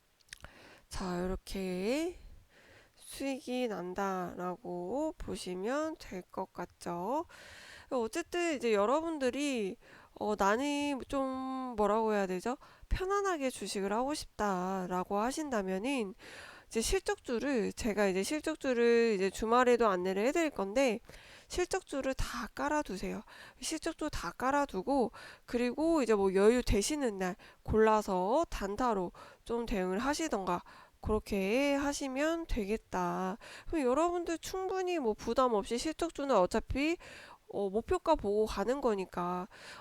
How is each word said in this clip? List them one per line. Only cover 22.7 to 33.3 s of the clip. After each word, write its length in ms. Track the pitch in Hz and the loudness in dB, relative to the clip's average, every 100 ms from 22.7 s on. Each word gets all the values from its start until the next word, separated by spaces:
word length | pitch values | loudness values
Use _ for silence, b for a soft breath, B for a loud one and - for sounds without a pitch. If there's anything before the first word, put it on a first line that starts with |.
| - 294 196 190 190 - B B - | 0 -2 -6 -6 -6 -10 B B -10
실적주 500 | - 320 330 - 302 | -6 -4 -4 -4 -6
다 220 | - 170 | -4 -8
깔아두고, 800 | - 254 285 285 190 180 277 220 B B B - | -2 0 2 0 -2 0 2 2 B B B -4
그리고 560 | 240 247 240 320 320 | 0 0 2 2 4
이제 140 | 226 214 | 4 4
뭐 180 | 196 | 4
여유 300 | 185 208 247 | 8 8 6
되시는 540 | - 202 202 302 254 196 | 4 2 2 0 0 0
날 160 | 185 - B B | -4 -4 B B
골라서 800 | - 214 220 214 208 185 185 285 339 | 0 4 6 6 2 0 2 2 0
단타로 640 | - 196 208 247 202 175 B B B | -4 -4 -2 0 0 -2 B B B
좀 220 | - 233 233 | -6 -4 -2
대응을 340 | 196 185 190 | -2 0 0
하시던가 640 | 262 302 320 208 185 175 - B B _ | 0 0 -2 -2 -2 -4 -4 B B _
그렇게 760 | - 214 - 202 190 240 285 277 | -2 -2 0 -2 2 2 2 2
하시면 680 | 285 285 277 262 311 339 330 | 0 -2 -4 0 0 0 -2
되겠다. 920 | 240 196 220 - 185 180 175 185 | -2 0 -4 -4 -2 -2 -2 -4